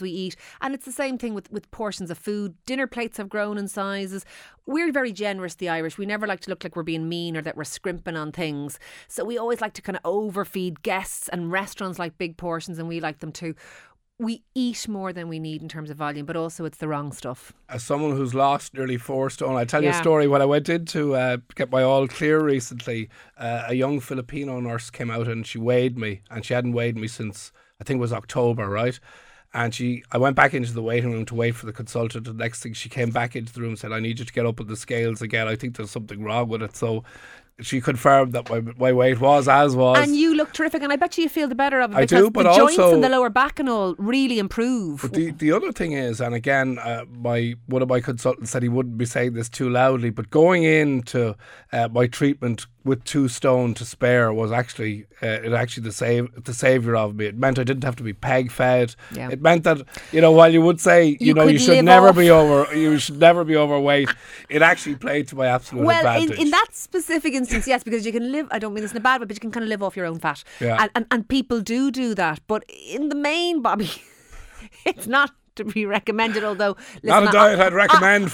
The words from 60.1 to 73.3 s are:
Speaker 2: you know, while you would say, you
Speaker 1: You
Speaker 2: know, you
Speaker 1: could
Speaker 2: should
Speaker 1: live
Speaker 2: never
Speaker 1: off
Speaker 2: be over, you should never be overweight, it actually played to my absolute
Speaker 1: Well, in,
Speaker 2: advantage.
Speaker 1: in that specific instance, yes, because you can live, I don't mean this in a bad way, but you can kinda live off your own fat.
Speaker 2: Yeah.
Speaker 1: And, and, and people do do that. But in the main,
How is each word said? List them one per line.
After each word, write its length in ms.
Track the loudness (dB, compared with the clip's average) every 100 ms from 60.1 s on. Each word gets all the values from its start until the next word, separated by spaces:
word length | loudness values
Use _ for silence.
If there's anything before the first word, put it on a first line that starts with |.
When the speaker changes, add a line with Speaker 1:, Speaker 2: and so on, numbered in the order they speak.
Speaker 2:
you 100 | 6
know, 100 | 8
while 180 | 10 10
you 120 | 8
would 180 | 4 4
say, 280 | 6 6 6 4
you 60 | 4
Speaker 1:
You 80 |
Speaker 2:
know, 80 | 6
you 140 | 8 6
Speaker 1:
could 20 |
Speaker 2:
should 140 | 6
Speaker 1:
live 100 | 8
Speaker 2:
never 240 | 10 10 10
Speaker 1:
off 80 | 10
Speaker 2:
be 140 | 10
over, 440 | 10 8 6 4
you 220 | 2 2 2
should 200 | 0 6
never 240 | 6 6
be 100 | 4
overweight, 540 | 2 2 2 4 2 2 -4 -10 -20 -4
it 140 | 4
actually 320 | 4 4 -2
played 340 | -6 -4 -4 -4
to 80 | -2
my 100 | 0
absolute 380 | 0 -2 0
Speaker 1:
Well, 160 | 2 4
in, 60 | 2 2
Speaker 2:
advantage. 160 | 0 0
Speaker 1:
in 120 | 2
that 160 | 2 0
specific 640 | -4 -8 -6 -2 -2 -2
instance, 320 | -2 -2 -2 0
yes, 180 | -2
because 220 | -2 -4 -2
you 60 |
can 200 | -4 -4
live, 160 | -6 -6
I 80 | -6
don't 140 | -6
mean 80 | -8
this 100 | -8
in 40 | -2
a 40 |
bad 200 | 0 0
way, 60 | -2
but 100 | -10
you 40 |
can 100 | -10
kinda 160 | -6 -6
live 140 | -4
off 120 | -6
your 120 | -6 -8
own 120 | -6
fat. 240 | -6 -6 -10 -6
Speaker 2:
Yeah. 200 | -2 0
Speaker 1:
And, 100 | 0
and, 120 | -2 -4
and 180 | -4 -2
people 320 | -4 -2 -4
do 300 | -4 -2 -2
do 240 | -2 -4
that. 260 | -2 -4 -4 -6
But 180 | -6 -8
in 400 | -18 -12 -8 -6
the 40 |
main, 460 | -4 -2